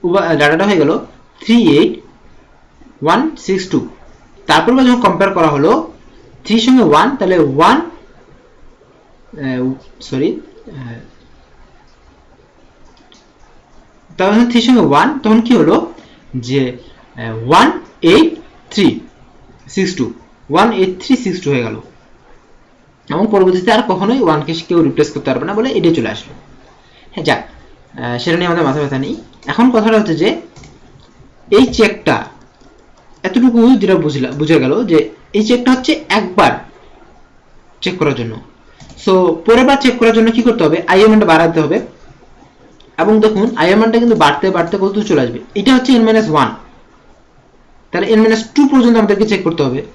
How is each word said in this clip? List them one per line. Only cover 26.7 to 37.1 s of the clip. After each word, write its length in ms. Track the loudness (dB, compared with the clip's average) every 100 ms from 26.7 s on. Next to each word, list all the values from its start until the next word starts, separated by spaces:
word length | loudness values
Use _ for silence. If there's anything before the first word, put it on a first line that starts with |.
| _ _ _ -16
হ্যাঁ, 120 | -8 -4
যাক, 120 | -4 -6 -20 -20 -20 _ -12
আহ, 200 | -8 -6
সেটা 180 | -4 -2
নিয়ে 120 | -2
আমাদের 140 | -2
মাথা 160 | -2 -2
ব্যথা 180 | -4 -6
নেই। 160 | -6 -10 -14 -20 -10
এখন 200 | 0 0
কথাটা 260 | 2 0 0
হচ্ছে 160 | 0 -2
যে 60 | -2 -4 -12 -20 -20 -20 -20 -20 -20 _ -20 _ 0
এই 140 | 2 2
চেকটা 420 | 2 0 0 -4 -4 -6 -18 -20 _ -20 _ _ _ _ -12
এতটুকু 380 | -4 0 2 4 4 4
যেটা 140 | 2 0
বুঝলা-, 300 | 0 -4 -6 -4
বুঝা 180 | 0 0
গেল 160 | 2 -2 0
যে 80 | 0 -2 -8 -6
এই 120 | -4 0
চেকটা 220 | 0 0
হচ্ছে 180 | -2 -2 -4 -2
একবার 440 | -4 -4 0 0 -2 -12 -20 -20 -20 -20